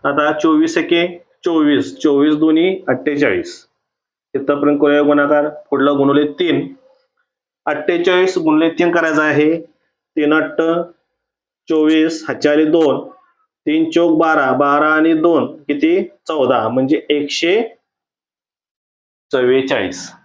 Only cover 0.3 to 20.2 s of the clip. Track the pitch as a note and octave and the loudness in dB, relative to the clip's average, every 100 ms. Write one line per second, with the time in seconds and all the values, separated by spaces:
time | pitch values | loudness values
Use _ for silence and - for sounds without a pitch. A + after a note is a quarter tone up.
0.3 | D3+ E3 D#3 D#3 F3+ E3 E3+ F3 F3 _ | 0 0 2 2 -2 0 0 0 -6 _
1.3 | _ F3+ D#3+ D3 C#3+ C#3 - D#3 C#3+ D3+ | _ -2 0 2 0 -2 -2 0 2 2
2.3 | D3+ D#3+ D#3 F3+ F#3+ - C3+ D3+ C#3+ C#3 | 2 2 2 0 -2 -4 -4 -2 0 0
3.3 | F#2 - - _ _ _ _ _ _ _ | 0 -6 -16 _ _ _ _ _ _ _
4.3 | C3+ C#3 C#3+ C#3+ C#3+ D3 D3 C#3+ D3 C#3+ | -6 -4 -2 0 2 2 2 2 2 2
5.3 | D3 D3 - - C#3 C#3+ C#3 C#3 C#3+ D3 | 0 0 -6 -8 -2 0 2 2 2 0
6.3 | - F3 C#3+ - - _ _ _ _ _ | -2 -2 -2 -4 -14 _ _ _ _ _
7.3 | _ _ _ - D3 - F3 F3 F3+ F#3 | _ _ _ -8 -4 -2 0 0 2 0
8.3 | F#3 D#3+ D#3 E3 D3+ F3 E3+ D#3+ D#3 D3+ | 0 0 2 0 0 0 0 0 0 0
9.3 | C#3+ D3+ E3 - _ _ _ _ - D3 | 2 2 0 -8 _ _ _ _ -4 0
10.3 | D#3 C#3+ - E3 E3+ F3 _ _ _ _ | 0 0 -2 -2 -2 -6 _ _ _ _
11.3 | _ _ _ - D#3+ D#3 D#3+ D#3+ D#3 - | _ _ _ -4 0 2 2 0 -2 -8
12.3 | C#3 D3 D3 D#3 E3 D3+ C3 - - _ | -2 0 2 2 2 2 0 -8 -20 _
13.3 | _ _ _ - D#3 D#3+ E3 E3+ D#3+ E3 | _ _ _ -4 -2 0 2 2 2 2
14.3 | D#3 C3+ B2+ C#3+ C#3+ D3+ D#3 D#3+ D#3+ E3+ | 2 0 0 2 2 2 2 2 2 2
15.3 | D#3+ A#2+ - - C#3+ D#3 F#3 G3 _ - | 2 -2 -8 -8 -2 0 0 -4 _ -8
16.3 | D#3 B2 B2 A2 B2 C3 D#3 - D3 C#3+ | -2 0 0 0 -2 -2 -2 -2 -4 -4
17.3 | - E3 G#3 A3+ - _ _ _ _ _ | -4 -2 0 -2 -10 _ _ _ _ _
18.3 | _ _ _ _ _ _ _ _ _ _ | _ _ _ _ _ _ _ _ _ _
19.3 | C3 B2 C3 C3+ G#2+ F#2 - - - | 0 2 2 0 -2 -4 -8 -16 -20